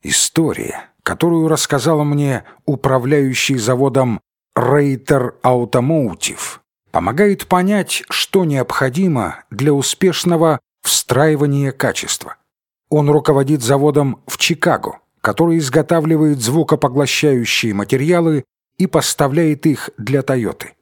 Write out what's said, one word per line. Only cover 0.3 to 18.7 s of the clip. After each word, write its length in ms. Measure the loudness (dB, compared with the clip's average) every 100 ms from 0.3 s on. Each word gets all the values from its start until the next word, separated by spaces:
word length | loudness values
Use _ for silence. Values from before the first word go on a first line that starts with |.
| 0 0 -2 -8 -10 -14 _
которую 460 | -6 -2 0 2 2
рассказала 560 | 0 0 0 0 0
мне 400 | 0 0 0 -2 -8 -12
управляющий 920 | -6 -4 0 0 2 2 2 -2 -2 -2
заводом 640 | 0 2 2 2 0 -2 _ _ _ -2
Рейтер 800 | 2 2 2 -2 0 0 0 -2
Automotive, 1160 | 0 0 2 0 2 0 -2 -4 -8 -8 -12 -14 _ _ _
помогает 580 | -2 -2 2 2 0 0
понять, 540 | 0 2 0 -2 -6 -6
что 380 | -8 -2 0 0
необходимо 1000 | 0 -2 -2 -2 0 0 0 -2 -8 _
для 240 | -2 0
успешного 840 | 0 -2 0 0 0 0 2 2 0 _ _
встраивания 920 | -4 -4 0 2 2 2 0 0 -2
качества. 640 | -2 -4 -4 -6 -8 -10 -18 _ _ _ _ _
Он 220 | 0 2
руководит 500 | 2 2 2 2 0
заводом 640 | 2 2 2 2 0 -4 -10
в 120 | -6
Чикаго, 640 | -2 0 0 0 -4 -12 _ _
который 380 | -4 0 2 2
изготавливает 800 | 0 0 2 0 2 2 2 0
звукопоглощающие 1300 | 0 0 2 0 0 0 -2 0 0 0 0 -2 -2
материалы 720 | -2 -2 0 2 2 2 -2 -4 _ _